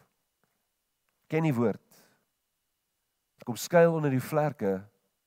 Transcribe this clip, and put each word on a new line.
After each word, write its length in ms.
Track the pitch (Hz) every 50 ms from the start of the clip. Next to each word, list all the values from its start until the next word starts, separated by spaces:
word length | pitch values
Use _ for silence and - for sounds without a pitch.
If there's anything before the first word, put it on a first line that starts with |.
| _ _ _ _ _ _ _ _ _ _ _ _ _ _ _ _ _ _ _ _ _ _ _ _ _ -
Ken 140 | 156 160
die 120 | 160 160 131
woord. 280 | 117 120 107 95 - _ _ - - _ _ _ _ _ _ _ _ _ _ _ _ _ _ _ _ _ _ _ _ _ _ _ _ _ _ _ _ -
Kom 120 | - 117
skuil 380 | - - - 175 170 170 170 165
onder 160 | 160 151 143
die 120 | 131 127
vlerke 600 | 123 - 156 151 151 147 - - 107 98 95 95 101 107 _ _ _ _ _ _ _